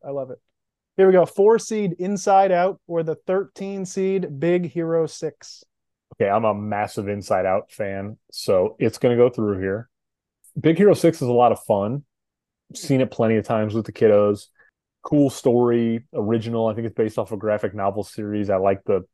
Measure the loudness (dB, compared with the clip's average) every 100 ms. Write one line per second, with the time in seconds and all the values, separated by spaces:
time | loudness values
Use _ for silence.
0 | -12 -10 -10 -14 _ _ _ _ _ 2
1 | 4 6 4 4 4 4 0 -4 -4 -4
2 | -6 -4 2 4 4 2 0 -4 -6 -6
3 | -4 -6 -4 -4 -4 -10 -10 -8 -8 -4
4 | -2 -2 -4 -4 0 0 -2 -6 -2 -2
5 | -2 -6 -10 -10 -20 -20 _ _ _ _
6 | _ -4 0 2 0 -2 -4 -4 -6 -6
7 | -6 -6 -2 -2 0 -2 -4 -10 -8 -8
8 | -10 -14 _ -10 0 0 0 -2 -4 0
9 | 0 4 2 2 -4 -2 -4 -6 -10 _
10 | _ _ _ _ _ -2 0 4 4 4
11 | 2 2 0 4 4 2 0 0 -2 -6
12 | -10 _ _ _ _ _ _ -10 -2 0
13 | 0 0 0 0 0 -2 -2 -4 -6 2
14 | 4 6 4 0 -6 _ _ _ _ _
15 | -2 0 2 0 0 2 2 2 0 -4
16 | -8 -6 -2 -2 -2 -2 -2 -4 -6 -4
17 | -4 -4 -8 -6 -4 -2 -4 -4 -4 -4
18 | -8 -10 -6 -4 -2 0 0 0 -2 -2
19 | -4